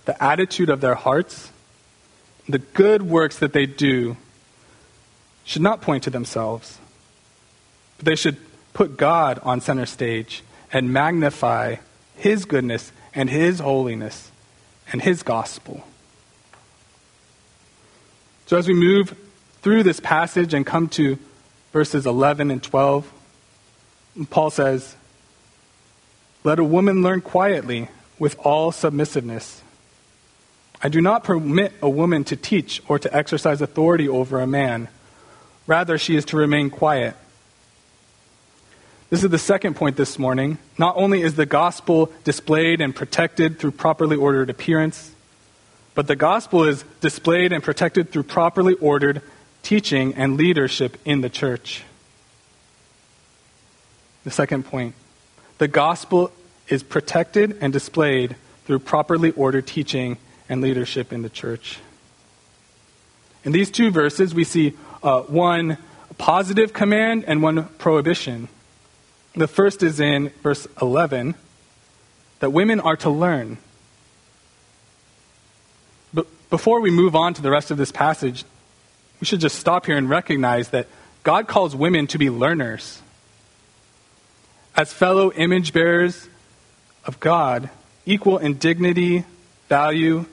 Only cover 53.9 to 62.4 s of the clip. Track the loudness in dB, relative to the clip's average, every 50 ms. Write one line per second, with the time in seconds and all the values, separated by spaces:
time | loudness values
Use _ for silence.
53.9 | _ _ _ _ _ _ -16 -10 -2 -2 -2 0 0 -4 -4 -6 -6 -6 -6 -8
54.9 | -10 -16 _ _ _ _ _ _ _ _ _ -16 _ -4 -2 0 2 2 2 2
55.9 | 0 -4 -4 0 2 2 2 0 -4 -14 -20 _ _ _ _ -4 -4 -4 -4 -2
56.9 | -4 -4 -4 0 -2 -2 -2 0 2 2 2 2 0 -4 -4 -2 -2 -4 -6 -4
57.9 | -2 0 0 2 2 0 -2 -2 -6 -12 _ _ -20 _ _ -4 -4 -4 -2 2
58.9 | 2 2 2 2 2 2 2 2 2 2 0 2 2 0 -2 -2 -6 -6 -4 -4
59.9 | -4 -4 -4 -4 -6 -8 _ _ -20 _ _ -8 -4 -2 0 0 0 0 -2 -4
60.9 | -4 -6 -6 -6 -8 -10 -10 -10 -12 -10 -10 -8 -8 -8 -12 -16 -18 -18 -20 -20
61.9 | -20 _ _ _ _ _ _ _ _ _